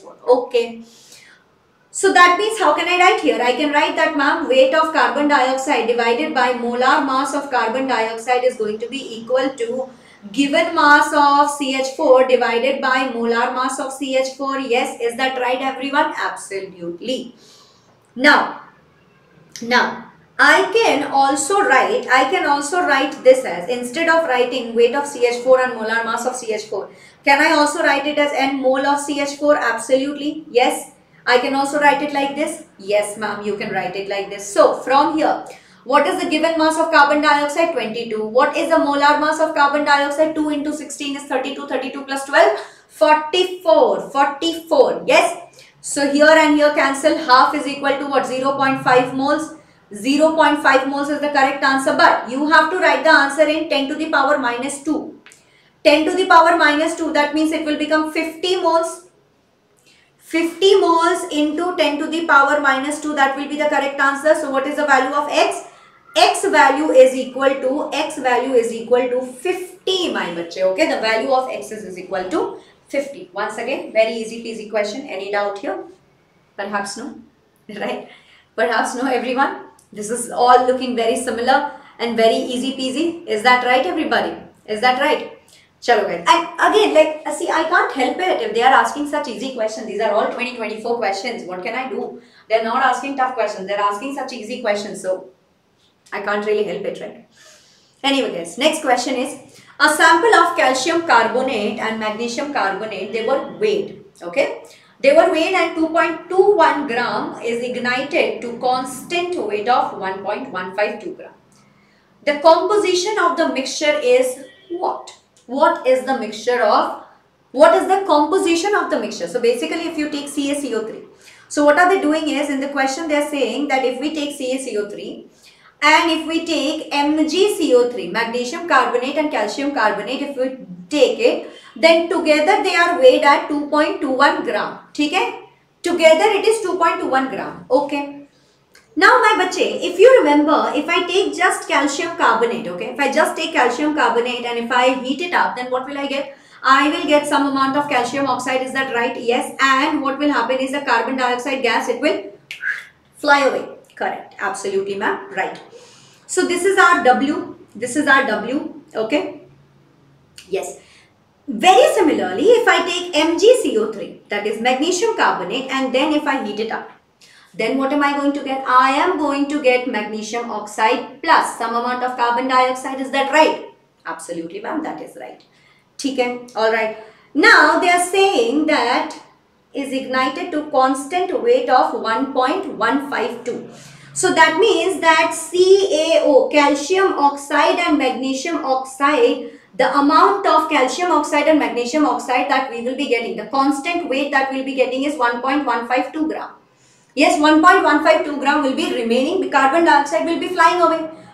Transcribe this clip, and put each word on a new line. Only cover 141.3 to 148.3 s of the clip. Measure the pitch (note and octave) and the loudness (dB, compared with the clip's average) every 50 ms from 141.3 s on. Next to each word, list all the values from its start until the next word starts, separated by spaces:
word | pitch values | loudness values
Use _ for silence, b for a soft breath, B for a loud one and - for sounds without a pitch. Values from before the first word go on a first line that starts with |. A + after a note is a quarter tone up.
| C#4+ | 0
just | E4 F4 F#4 - - - - | 0 0 0 0 -2 -4 -2
calcium | D#4+ C#4+ C#4+ D4 - - E4+ E4+ E4 | -2 0 0 0 -2 -4 -6 -6 -4
carbonate, | - D4 C4 A#3+ A3 A#3+ A3+ - - - F3 | 0 0 2 2 2 0 -2 -2 -4 -6 -8
okay? | F3+ F3 A3 A#3 - | -8 -8 -8 -8 -6
If | - | -4
I | A3 A3 - | -2 0 2
just | D4+ F4 - - | 2 0 0 -2
take | E4+ E4+ - - | -4 -6 -2 0
calcium | C#4+ B3 A#3 - - D4+ D4+ D4+ | 0 0 0 0 0 -2 -2 0
carbonate | C#4+ B3 - A3+ A#3 A#3 B3+ A#3+ A#3+ A#3 | 0 0 0 0 0 -2 -2 -4 -6 -6
and | A#3+ A#3 A#3 | -6 -6 -6
if | A#3 A#3 | -4 -2
I | C4 - B3+ C4 C4+ | 0 2 2 2 2
heat | C4 A#3+ C4 C#4 - | 0 -2 -4 -4 -4
it | F4 F4 - | -4 -2 0
up, | - - - - | 0 0 0 -2
then | B3 B3 B3+ | -6 -6 -6
what | B3+ B3+ B3+ C#4 | -6 -6 -6 -6
will | C#4+ C#4 | -8 -8
I | C#4 | -6
get? | C#4 C4+ C#4 C#4 B B B B B B B - | -6 -6 -6 -8 B B B B B B B 2
I | - C#4 C#4 D4 D4+ | 2 4 4 4 2
will | D#4+ F4 F4 | 0 -2 0
get | D4 D4 D4 D4 | 2 2 2 2
some | - D4 C#4 C#4 | 2 0 0 0
amount | C#4 C4+ C4+ C#4+ C#4+ C#4 | 0 0 0 0 0 0
of | D4 C#4 - | -2 -2 0
calcium | B3+ B3 A#3+ A#3+ C4+ C#4 C#4 | 0 -2 -2 -2 -2 -2 -2
oxide, | C4 | -2